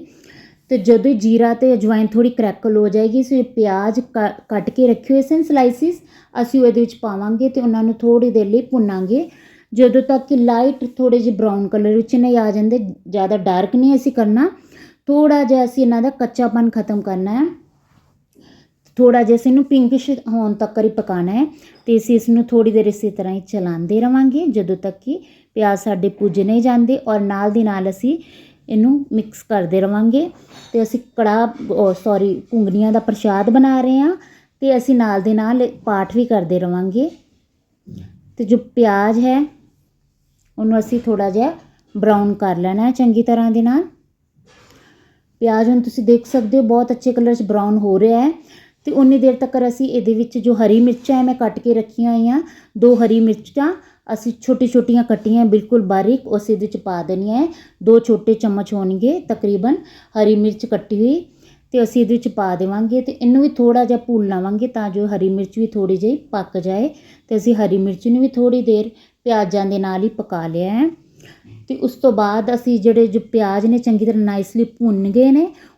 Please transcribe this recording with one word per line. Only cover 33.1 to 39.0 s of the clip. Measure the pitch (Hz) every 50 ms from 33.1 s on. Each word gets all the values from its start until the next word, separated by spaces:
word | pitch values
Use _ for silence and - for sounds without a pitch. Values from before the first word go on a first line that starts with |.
| 208 - - 214 196 196 202 214
ਬਣਾ | 226 262 262 269 262 262
ਰਹੇ | 254 254 262 269
ਹਾਂ | 277 302 370 359 - - - _ _ _ _ -
ਤੇ | - 269 269 247
ਅਸੀਂ | 247 269 269
ਨਾਲ | 240 233 214 202 196
ਦੇ | 185 220 220
ਨਾਲ | 214 220 220 240 254 247 - - - -
ਪਾਠ | - 208 196 190 190 180
ਵੀ | 233 247
ਕਰਦੇ | 240 226 208 175 160 180 180
ਰਵਾਂਗੇ। | 180 180 175 180 185 190 185 233 269 330 - - _ _ _ _ _ _ _ _ _ _ _ _ _ - - - - - - _ _ _ _ -
ਤੇ | 240
ਜੋ | 190 233 233
ਪਿਆਜ਼ | 247 - - 247 233 214 202 196